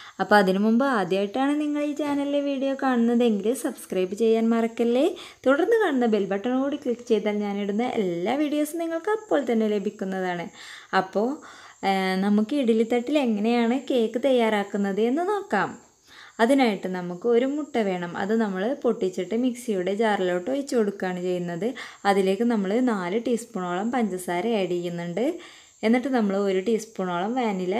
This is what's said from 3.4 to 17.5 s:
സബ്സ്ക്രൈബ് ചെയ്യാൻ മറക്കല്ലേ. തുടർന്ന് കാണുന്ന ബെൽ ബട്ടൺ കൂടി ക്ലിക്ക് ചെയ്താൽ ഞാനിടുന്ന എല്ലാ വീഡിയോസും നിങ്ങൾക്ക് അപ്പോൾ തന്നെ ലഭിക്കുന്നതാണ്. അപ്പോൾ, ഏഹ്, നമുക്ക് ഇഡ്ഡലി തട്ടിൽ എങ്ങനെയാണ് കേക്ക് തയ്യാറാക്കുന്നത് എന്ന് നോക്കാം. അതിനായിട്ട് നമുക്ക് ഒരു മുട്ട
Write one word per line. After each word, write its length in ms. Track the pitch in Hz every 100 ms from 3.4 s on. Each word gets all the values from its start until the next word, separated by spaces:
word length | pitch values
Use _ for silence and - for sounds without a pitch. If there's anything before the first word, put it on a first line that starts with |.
| 208
സബ്സ്ക്രൈബ് 600 | 262 285 - - 185 185
ചെയ്യാൻ 340 | 202 226 226 226
മറക്കല്ലേ. 580 | 233 226 226 233 247 330 - - -
തുടർന്ന് 340 | 254 285 392 453
കാണുന്ന 300 | 381 262 233
ബെൽ 180 | 208
ബട്ടൺ 360 | 190 196 247 254
കൂടി 160 | 277 285
ക്ലിക്ക് 320 | 254 233 240
ചെയ്താൽ 260 | 214 208
ഞാനിടുന്ന 500 | 208 208 202 202 202 247
എല്ലാ 420 | - 185 170 190
വീഡിയോസും 440 | 277 294 294 302 330
നിങ്ങൾക്ക് 320 | 330 330 330
അപ്പോൾ 320 | 440 - 311
തന്നെ 240 | 247 226 214
ലഭിക്കുന്നതാണ്. 800 | 208 202 - 190 190 180 175 170 - - - - 190
അപ്പോൾ, 320 | 190 196 240 302 - - - -
ഏഹ്, 320 | 196 190 190 185
നമുക്ക് 400 | 202 208 214 294
ഇഡ്ഡലി 280 | 233 220
തട്ടിൽ 340 | 226 240 247 302
എങ്ങനെയാണ് 600 | 247 202 220 240 233 262 -
കേക്ക് 340 | 262 220 233
തയ്യാറാക്കുന്നത് 760 | 277 247 220 208 202 202 196 190
എന്ന് 240 | 226 294 359
നോക്കാം. 440 | 403 392 202 156 - - _ _ - - -
അതിനായിട്ട് 500 | 233 277 240 190 190
നമുക്ക് 380 | 185 180 175 240
ഒരു 180 | 233
മുട്ട 320 | 269